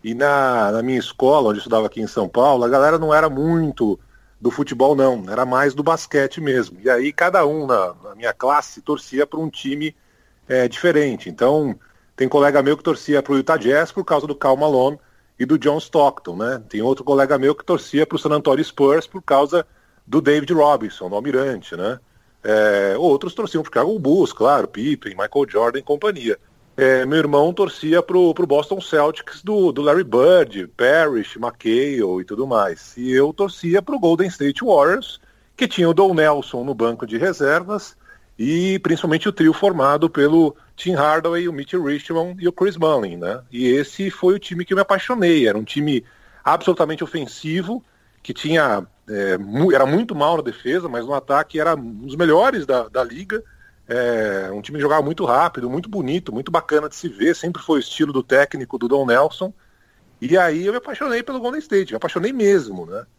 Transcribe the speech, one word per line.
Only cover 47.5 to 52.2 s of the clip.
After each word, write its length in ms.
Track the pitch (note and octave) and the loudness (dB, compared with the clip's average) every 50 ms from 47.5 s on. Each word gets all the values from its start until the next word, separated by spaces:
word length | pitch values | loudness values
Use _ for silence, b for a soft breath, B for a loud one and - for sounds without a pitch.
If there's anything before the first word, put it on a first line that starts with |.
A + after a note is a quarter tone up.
| D#3+ F#3 F3+ F3+ A#3 A3+ _ _ _ _ _ _ _ _ _ | -4 -4 -4 -4 -8 -10 _ _ _ _ _ _ _ _ _
que 100 | - B2 | -14 -12
tinha, 540 | - - D3+ E3 E3 D3+ C3 G#2+ G2+ F#2 _ _ _ _ - | -8 -4 0 2 2 2 2 0 -2 -4 _ _ _ _ -10
é, 280 | G#2+ G2+ G2+ G2 F#2 | -6 -4 -2 -2 -2
mu-, 360 | F#2 G2+ G2 G#2+ C3 D#3+ F#3+ - | -2 -4 -6 -2 2 2 4 4
era 120 | C3+ C3+ | 4 4
muito 300 | C3 D3 F#3+ A#3 A3+ G#3+ | 2 2 0 -2 -2 -4
mal 220 | D3 C#3+ D#3 E3+ | -2 0 0 0
na 60 | D#3 C#3 | 0 -4
defesa, 440 | B2 G#2+ - - B2 D3 F#3 E3+ | -6 -10 -8 -6 -4 -4 -4 -4
mas 180 | E3+ B2+ - A2+ | -6 -8 -8 -6
no 80 | B2+ C#3+ | -6 -6
ataque 460 | C3+ - - C#3 D3 D3+ _ - D#3 | -6 -4 -2 -2 -2 -2 _ -4 -2
era 160 | D3+ E3 D#3+ | 0 0 -2
um 300 | D3 A#2+ A#2 A2+ G#2 A#2+ | -2 -6 -12 -14 -14 -14
dos 100 | C#3 C3 | -12 -4
melhores 500 | D#3 | 0